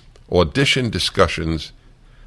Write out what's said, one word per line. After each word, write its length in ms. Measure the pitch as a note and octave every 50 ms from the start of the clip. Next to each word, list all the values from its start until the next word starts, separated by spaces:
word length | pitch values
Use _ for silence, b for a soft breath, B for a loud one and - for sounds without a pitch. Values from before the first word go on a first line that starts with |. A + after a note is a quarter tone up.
| - - - - - -
Audition 580 | - F2+ F2 D2 - C3+ C#3 - - C3+ B2 A2+
discussions 840 | F#2 F2+ - - - - F2+ E2 - E2 E2 D#2+ E2 D#2+ - - b b b b b b b b b b b